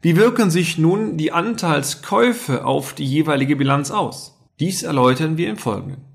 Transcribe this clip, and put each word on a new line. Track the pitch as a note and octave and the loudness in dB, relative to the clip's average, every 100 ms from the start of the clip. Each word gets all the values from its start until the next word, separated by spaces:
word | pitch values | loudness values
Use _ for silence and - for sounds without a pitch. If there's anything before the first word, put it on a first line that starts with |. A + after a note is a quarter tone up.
Wie | E3 E3 | 4 6
wirken | A3+ A#3+ G#3 | 4 4 2
sich | E3 E3 - | 2 0 2
nun | D#3+ G3 G#3+ E3+ | 2 2 -2 -2
die | D#3 | -2
Anteilskäufe | E3+ G3 A3+ F3 D3 C#3 - - G3+ A#3+ A#3 - B2+ - | 0 -2 -2 -2 -2 -2 -8 -2 2 2 0 -2 -4 -2
auf | C#3 C3+ | -4 -4
die | - C#3 | -8 -2
jeweilige | C#3+ D#3 C#3+ C3+ C#3 | 0 0 0 0 0
Bilanz | C#3 C#3 C#3+ | 2 0 -2
aus? | G#3+ D#3+ - - _ _ _ | -4 -4 -6 -18 _ _ _
Dies | D#3+ F#3+ | -4 -4
erläutern | - C#3+ B2 B2+ D#3 D#3+ | -4 2 2 2 0 -2
wir | E3+ | -4
im | G#3+ | -4
Folgenden. | - G2+ F#2+ F#2 - | -6 -6 -8 -14 -18